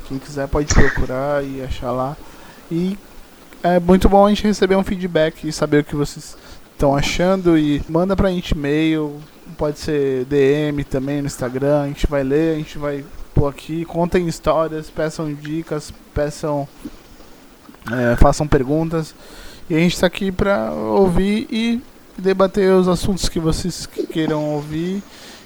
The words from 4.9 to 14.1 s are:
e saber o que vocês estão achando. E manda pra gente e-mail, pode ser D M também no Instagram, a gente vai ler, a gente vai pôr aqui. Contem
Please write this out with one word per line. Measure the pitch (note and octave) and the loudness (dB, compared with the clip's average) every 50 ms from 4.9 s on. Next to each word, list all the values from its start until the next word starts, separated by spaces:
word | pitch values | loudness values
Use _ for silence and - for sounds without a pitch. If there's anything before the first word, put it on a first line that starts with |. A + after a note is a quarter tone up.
| G#3+ F3+ F3+ F#3 E3+ D#3+ D#3 D#3+ D#3+ - - | -4 -4 -4 0 0 2 2 0 -2 -4 -8
e | D#3 | -8
saber | D#3 - D3+ D3+ D3 D3 | -4 -4 0 2 2 2
o | D3 | 2
que | - - | 0 -2
vocês | D3 C#3+ - - D#3 - - - - - - - - - - - - | -2 -2 -4 -6 -12 -16 -18 -18 -20 -20 -20 -20 -20 -20 -12 -4 0
estão | D3+ C#3+ C#3 | 2 2 2
achando. | C#3+ C#3 - - - F3 F#3 F#3+ F#3+ F3+ F3 E3 D#3 | 2 0 0 0 0 2 2 2 2 4 4 4 4
E | D3+ D3 D3 C#3 - - | 4 2 0 0 -2 -2
manda | D#3 E3 F3+ G3 G3 | 0 0 0 2 2
pra | F#3 G3 F#3+ | 2 2 2
gente | F3+ F3+ - - | 0 -2 -2 -4
e-mail, | - D#3+ C#3+ C#3+ D3 D#3 D#3+ D#3+ D#3+ D#3 D3+ D3 D3 D3 D3+ - - - - - E3 | -4 -2 0 0 2 2 2 2 2 0 -2 -4 -6 -10 -16 -20 -20 -20 -20 -14 -8
pode | - D#3+ D3+ D3 - | -4 -4 -4 -4 -4
ser | - - D3+ D3 C#3 C3+ C3 B2+ B2+ | -4 -2 0 0 0 0 0 -2 -2
D | C3+ C#3+ C#3+ C3+ C3+ C#3+ D3+ D3+ D3 | 0 2 4 4 4 4 2 0 -2
M | D3 C#3+ C#3 | -2 -4 -4
também | - - C3+ C3 C#3 C#3+ C#3+ | -4 -4 -4 -2 -2 -4 -4
no | C#3+ | -4
Instagram, | C#3 - - C3+ B2 B2+ C3 C#3 C#3+ D3 D3 | -6 -6 -6 -6 -4 -4 -2 0 2 2 2
a | C#3+ C#3+ | 0 -2
gente | C#3+ - - | -4 -2 -2
vai | - D3 C#3 | -2 0 0
ler, | C3+ C3 C#3 D3+ D#3+ E3 D#3+ | 0 0 0 2 2 0 -2
a | D3+ | -4
gente | D#3 - - D#3 | -6 -8 -10 -8
vai | C#3+ D3 C#3+ C#3+ C#3+ - - - - - - | -6 -6 -6 -8 -10 -12 -14 -14 -10 -2 0
pôr | - D3 C#3 | 0 0 0
aqui. | C3 - - - D#3 E3 E3 | -2 -8 -10 -8 -8 -6 -6
Contem | - - E3 E3+ F3 | -6 -2 -2 0 2